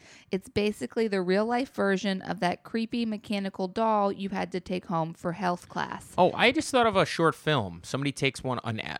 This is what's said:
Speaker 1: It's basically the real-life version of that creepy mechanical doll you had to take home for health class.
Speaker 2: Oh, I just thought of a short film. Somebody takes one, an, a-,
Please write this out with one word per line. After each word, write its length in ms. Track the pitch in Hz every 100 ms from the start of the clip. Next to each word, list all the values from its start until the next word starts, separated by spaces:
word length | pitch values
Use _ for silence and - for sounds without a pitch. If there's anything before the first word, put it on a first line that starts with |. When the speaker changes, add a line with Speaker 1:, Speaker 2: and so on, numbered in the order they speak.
| - - -
Speaker 1:
It's 200 | 190 -
basically 580 | 208 208 - 247 233 226
the 140 | 196
real-life 520 | 180 190 220 240 262
version 480 | - 196 185 202 190
of 200 | - 175
that 220 | 180 180
creepy 420 | - 226 226 240 226
mechanical 640 | 208 - 202 190 - 185
doll 420 | 220 226 214 202
you 160 | 196 196
had 220 | 190 180
to 80 | 185
take 260 | - 185 -
home 260 | 165 160
for 180 | - 180
health 380 | 180 180 175 -
class. 420 | - 143 196 - -
Speaker 2:
Oh, 140 | 220
I 180 | - 220
just 180 | - -
thought 160 | 254 233
of 120 | 190
a 80 | 156
short 280 | - 160
film. 460 | - 156 143 95 85
Somebody 280 | - 135 143
takes 320 | - 139 -
one, 160 | 131 117 120
an, 160 | 110
a-, 160 | - 73